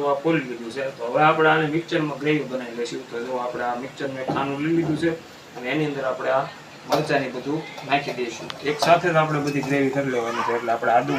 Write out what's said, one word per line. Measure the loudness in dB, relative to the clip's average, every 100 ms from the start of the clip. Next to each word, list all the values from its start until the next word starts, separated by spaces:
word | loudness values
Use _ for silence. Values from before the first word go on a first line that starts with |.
| 0
આ | 2
ફોલી | 2 2 0
લીધું | -8 -8 -6
છે. | -6 -6
તો | -2
હવે | 4
આપણે | 6 6 6
આને | 4 2
મિક્સરમાં | -2 0 0 0 -2
ગ્રેવી | 0 0 0
બનાવી | -4 -6 -6
લઈશું. | -6 -6 -8
તો | -6 -4
જો | -4
આપણે | -4 -2
આ | -2 -2
મિક્સરનું | -6 -6 -6 -4
એક | -2 -2
ખાનું | -2 -2
લઈ | 2 2
લીધું | 2 2
છે | 0 0 -6 -18 -18 -10
અને | -4
એની | 0 0
અંદર | 0 -2
આપણે | -2 2
આ | 2 0 -6 -18 -16 -2
મરચાંની | 0 2 0 0 -4
બધું | -4 -4 -4 -10 -2
નાખી | -2 0 -4
દઈશું. | -6 -6 -10 -6 -4
એક | 0 4
સાથે | 6 6
જ | 4
આપણે | 4 2 0
બધી | -2 0
ગ્રેવી | 2 2 2
કરી | 0 0
લેવાની | -2 -2 0
છે. | 0
એટલે | 0
આપણે | 0 4
આદુ, | 4 4